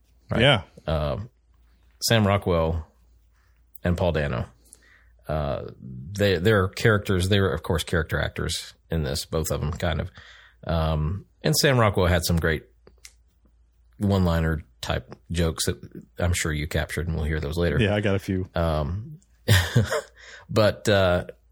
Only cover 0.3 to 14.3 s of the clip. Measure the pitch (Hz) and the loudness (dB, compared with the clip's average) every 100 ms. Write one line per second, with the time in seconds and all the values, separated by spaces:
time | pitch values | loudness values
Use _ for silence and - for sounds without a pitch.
0.3 | 101 131 117 - - - 78 76 - 110 | 2 4 2 0 -12 -4 -2 -2 -6 -10
1.3 | _ _ _ _ _ _ - - 117 101 | _ _ _ _ _ _ -6 2 4 4
2.3 | 98 - 85 80 82 - _ _ _ _ | 2 2 2 2 -2 -8 _ _ _ _
3.3 | _ _ _ _ - 87 87 90 78 71 | _ _ _ _ -6 -2 0 0 0 -2
4.3 | 60 - _ _ - _ - _ _ - | -4 -8 _ _ -20 _ -20 _ _ -6
5.3 | 76 71 60 58 - 64 62 71 98 101 | -4 -4 -6 -8 -16 -16 -14 -10 0 2
6.3 | 87 95 104 92 - 117 104 101 95 92 | 2 4 4 2 2 2 4 2 0 2
7.3 | 101 98 - - 85 - 85 80 76 78 | 2 2 0 -2 -2 0 -2 -2 -4 -4
8.3 | - 76 - - - - 82 69 73 - | -4 -6 -6 -10 -16 -6 -4 -2 -4 -4
9.3 | 82 78 73 73 - 87 - 90 - - | -4 -2 -4 -4 -4 -4 -4 -6 -12 -20
10.3 | - - _ - 82 78 78 76 95 - | -20 -20 _ -4 -2 0 0 -2 -4 -10
11.3 | _ - 151 156 127 110 95 87 87 85 | _ -2 2 2 4 4 4 2 2 2
12.3 | 85 82 76 - _ - _ - _ _ | 0 0 -2 -6 _ -20 _ -20 _ _
13.3 | _ _ _ _ _ _ - 101 98 90 | _ _ _ _ _ _ -4 2 4 4